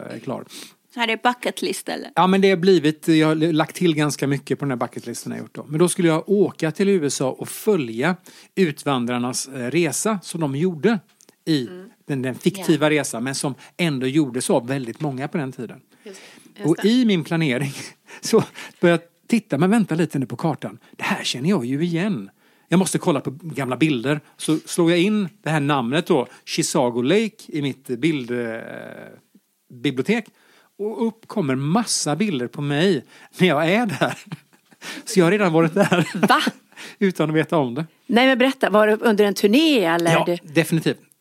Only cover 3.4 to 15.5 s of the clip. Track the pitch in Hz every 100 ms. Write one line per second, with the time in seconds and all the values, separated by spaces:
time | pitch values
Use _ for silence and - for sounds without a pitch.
3.4 | 165 156 151 - 175 151 151 139 139 139
4.4 | - 135 143 123 123 - 117 117 - 117
5.4 | 113 - 113 156 175 - 170 160 - 202
6.4 | 160 - 156 151 196 190 147 - 135 131
7.4 | 127 - - 190 120 110 156 185 - -
8.4 | - - 175 147 147 131 117 123 120 110
9.4 | - 135 120 160 165 - 214 208 - 175
10.4 | 151 135 185 160 170 214 - _ _ _
11.4 | - 151 113 180 196 _ - 139 127 120
12.4 | 180 175 175 151 151 151 131 113 127 135
13.4 | 147 123 - - 175 135 131 147 139 120
14.4 | 117 151 120 139 117 - 151 127 139 175
15.4 | 131